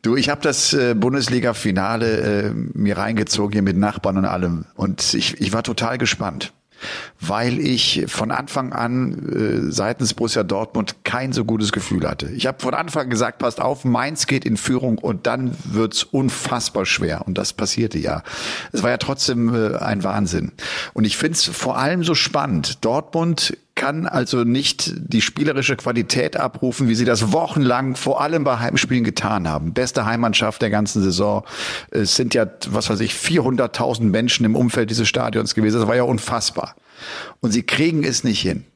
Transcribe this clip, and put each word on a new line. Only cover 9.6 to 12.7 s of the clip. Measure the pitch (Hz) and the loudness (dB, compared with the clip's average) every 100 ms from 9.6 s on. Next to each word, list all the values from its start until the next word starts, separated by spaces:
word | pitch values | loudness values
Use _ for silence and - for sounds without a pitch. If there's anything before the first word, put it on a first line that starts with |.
| - | 0
äh, | |
seitens | 76 104 120 120 - | 0 -2 0 -2 0
Borussia | 117 - | 0 0
Dortmund | 92 98 110 120 101 - | 0 -2 -2 -2 -4 -6
kein | - 120 135 | -6 -4 -2
so | 127 110 | -2 0
gutes | 110 104 | 0 0
Gefühl | - 101 95 - | -2 -2 -2 -2
hatte. | - 71 | -4 -6
Ich | 123 131 | -2 -2
hab | 135 | -2
von | 127 | -2